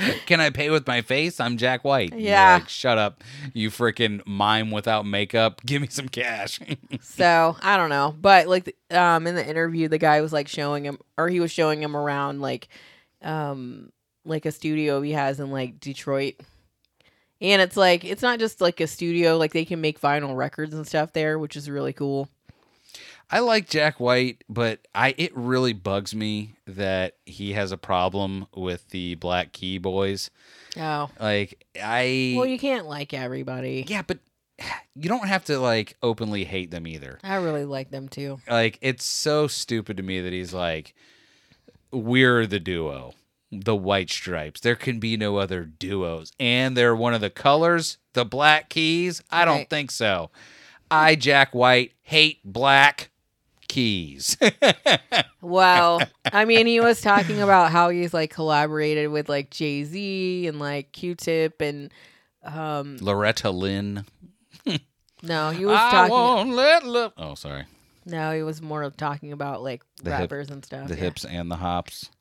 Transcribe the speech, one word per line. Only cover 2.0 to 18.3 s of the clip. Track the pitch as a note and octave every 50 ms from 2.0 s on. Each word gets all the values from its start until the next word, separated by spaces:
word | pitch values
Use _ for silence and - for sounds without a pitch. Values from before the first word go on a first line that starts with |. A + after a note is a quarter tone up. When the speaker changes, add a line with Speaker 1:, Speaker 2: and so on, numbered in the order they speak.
| G2 E2+
Speaker 1:
And | - A3+
you're | G#3+ G3+
Speaker 2:
Yeah. | G3+ G3 F#3+ F#3 F3+
Speaker 1:
like, | E3+ - -
"Shut | - - - B2+ A#2 A2
up, | G#2 G2+ - _ - A#2+ C3 C#3+ D3 C3
you | - A#2 G#2+ G#2+
frickin' | - - A#2+ A2+ - - A#2 G#2+ G#2 G2+ -
mime | G#2 G2+ G2 G2+ G#2+ A2 A2 A2 A2
without | G#2+ G#2 - A2+ A2 G#2+ G#2
makeup. | G2+ G2+ G2+ G#2 - - A2+ A2+ A2+ - - -
Give | A#2+ C#3+ C#3+
me | C#3+ -
some | - C#3+ C3+ B2
cash." | - A#2+ B2 A#2+ A#2 G#2 G2 - - - -
<laughs> | - C#3+ - - - C#3 B2
Speaker 2:
So, | - - - - F3+ F3 E3+ E3 E3 E3 E3 -
I | - G3 G3+
don't | F#3+ E3+ D#3
know. | C#3+ C#3 C#3 D3+ D#3 D#3
But, | F#3+ G3 G3 F3+ D#3+ F3+
like, | F#3 F#3 F3+
th-, | - - _ _ - E3+ F3+
um, | F3 F3 E3 D#3+ E3
in | E3+ F3+
the | E3+ G#2+
interview, | D3 D#3 E3 E3 E3 E3 E3 D#3+ D#3
the | D#3 D#3
guy | E3 D#3 D3+ D3+
was, | D#3 D#3
like, | D#3 D3 C#3+ -
showing | - D#3+ D3 D3 D3 C#3+ C#3+
him, | C#3+ C#3+ - - _ - -
or | E3 F3
he | F3+ F3
was | E3+ D#3+
showing | - - D#3+ D#3 D3+ D3+
him | D3+ D3+ D3
around, | D3 D3 D3 C#3 C#3+ C#3 C#3+ C#3+ C#3
like, | C#3 B2+ B2+ - - _ - - - - - _ _ _ _ _
um, | - D#3 D#3 D#3 D3+ C#3+ C#3 C3+ B2+ B2 B2+ G#2 - - _ _ _ _ _ _ -
like, | D#3+ D#3+ D3+ -
a | D#3
studio | D3+ - - D#3 D#3 D#3 D3+ D3 C#3 C#3
he | C#3+ D3
has | D#3 D3 C#3 C3+ C3+ C#3+
in, | C#3 C#3
like, | C#3 C3+ B2+ B2 G#2+ -
Detroit. | - - - - - C#3+ C#3 C3+ C3+ C3+ - _ - _ _ _ _ _ _ _ _ _ _ _ _ _ _ _ _ _ _ -
And | E3 F#3+ G3+ F#3+
it's, | F#3 F#3 -
like, | G3+ F#3+ F3+ F3 E3+ F3
it's | F3+ G3 G#3
not | B3+ B3